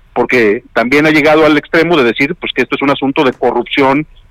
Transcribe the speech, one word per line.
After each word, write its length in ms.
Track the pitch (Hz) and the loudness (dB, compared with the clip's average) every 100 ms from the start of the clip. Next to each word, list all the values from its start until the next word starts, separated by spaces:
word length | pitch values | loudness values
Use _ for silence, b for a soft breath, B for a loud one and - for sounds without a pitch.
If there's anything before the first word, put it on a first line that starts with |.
| _ | _
porque 500 | - 120 127 107 113 - | -6 -2 0 0 0 -4
también 320 | 120 120 143 | -4 0 0
ha 60 | 156 | 2
llegado 340 | 156 147 156 | 2 2 4
al 140 | 151 147 | 4 2
extremo 400 | - 170 160 165 | 0 -2 0 2
de 60 | |
decir, 300 | 120 - 139 180 | 0 0 -4 -4
pues, 160 | - | -6
que 80 | - | -4
esto 140 | 123 151 | -4 -2
es 60 | |
un 80 | 139 | -2
asunto 340 | 135 135 139 | -2 -2 -2
de 100 | 135 | -2
corrupción 720 | 120 123 123 117 - 131 139 151 - - | -2 -2 -2 -4 0 0 0 -4 -16 -12